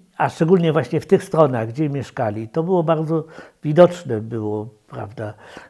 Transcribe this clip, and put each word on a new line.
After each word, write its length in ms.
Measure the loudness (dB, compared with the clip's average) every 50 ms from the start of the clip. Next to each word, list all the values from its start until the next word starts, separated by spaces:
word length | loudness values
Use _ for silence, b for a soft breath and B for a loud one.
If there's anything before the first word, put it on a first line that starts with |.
| _ _ _
a 120 | -2 -2 -2
szczególnie 440 | 0 0 4 4 4 4 4 2 2
właśnie 280 | 0 0 0 -2 -4
w 60 | 0
tych 180 | 2 0 0 0
stronach, 440 | 0 2 4 4 4 4 -2 -4 -4
gdzie 200 | -4 -4 -4 -2
mieszkali, 600 | -2 -6 -8 -8 -6 -4 -4 -2 -2 -4 -8 -6
to 140 | -4 -4 -2
było 200 | 0 0 0 2
bardzo 420 | 2 0 0 0 -2 -2 -2 -4 B B B B B B _ -4
widoczne, 560 | 0 6 6 6 6 6 -2 -8 -6 -6 -4
było, 480 | -4 -6 -8 -6 -6 -4 -4 -6 -6 -10 -14 _ _ -18
prawda, 460 | -14 -14 -14 -14 -12 -12 -12 -12 -12 B B B B B B B